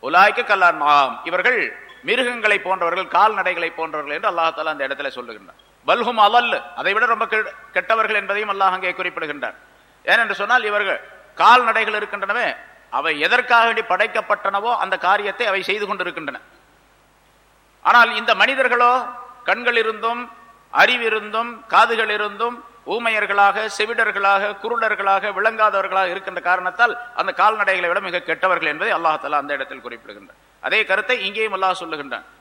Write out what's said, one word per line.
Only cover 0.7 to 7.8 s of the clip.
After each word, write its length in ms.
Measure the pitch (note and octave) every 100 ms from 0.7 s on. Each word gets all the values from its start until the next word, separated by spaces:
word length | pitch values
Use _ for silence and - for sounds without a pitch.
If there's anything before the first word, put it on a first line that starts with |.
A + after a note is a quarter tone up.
| D#3+ D3
ஆம், 220 | D3 C3+ A#2+ D#3+
இவர்கள் 280 | F3+ G3 A#3+ C3 - - - -
மிருகங்களை 500 | A#3+ B3 A#3+ G#3+ G3+ F3+
போன்றவர்கள், 400 | F#3 F3 F3+ F3 F3+
கால்நடைகளை 540 | G#3+ G#3 F#3 E3+ E3+ -
போன்றவர்கள் 380 | D#3+ D3+ C#3+ D3
என்று 120 | G3+
அல்லாஹ் 220 | F3 E3 D#3
தஆலா 160 | D#3 D3
அந்த 120 | C3+
இடத்துல 220 | C#3 C#3+ B2
சொல்லுகின்றார். 420 | A#2+ A2 F#2 - _ _ C3+
பல்ஹும் 320 | G3+ A#3 A3+ G#3
அதல், 260 | A#3 A#3+ F3+ - -
அதை 120 | D#3 G3+
விட 100 | A#3
ரொம்ப 140 | A3+ A3+
கெ-, 180 | A3 G3+ - -
கெட்டவர்கள் 440 | F#3